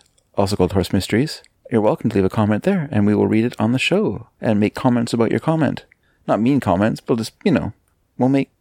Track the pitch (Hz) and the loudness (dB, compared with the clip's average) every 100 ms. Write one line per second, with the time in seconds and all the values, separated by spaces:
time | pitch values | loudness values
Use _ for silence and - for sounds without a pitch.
0 | _ _ _ - 98 104 90 98 85 98 | _ _ _ -2 0 0 0 0 0 -2
1 | - 107 156 - - _ - 113 107 123 | 0 0 -2 -6 -20 _ -4 0 0 0
2 | 113 101 92 117 104 104 185 196 139 107 | -2 0 0 0 0 0 0 -2 -2 0
3 | 104 104 101 107 120 - 110 131 - 185 | 2 2 2 2 0 -2 -2 0 0 0
4 | 170 101 - _ 117 104 104 - 131 120 | -2 -6 -12 _ -2 0 0 0 0 0
5 | 117 117 110 - 160 160 135 - - _ | 0 0 0 0 0 0 -2 -4 -12 _
6 | _ _ - 104 120 139 - 90 110 151 | _ _ -2 0 2 2 2 2 0 -2
7 | - 117 110 - 208 104 104 - _ _ | -2 -2 -4 -4 0 0 -2 -10 _ _
8 | _ - 127 139 131 _ | _ -2 0 0 -2 _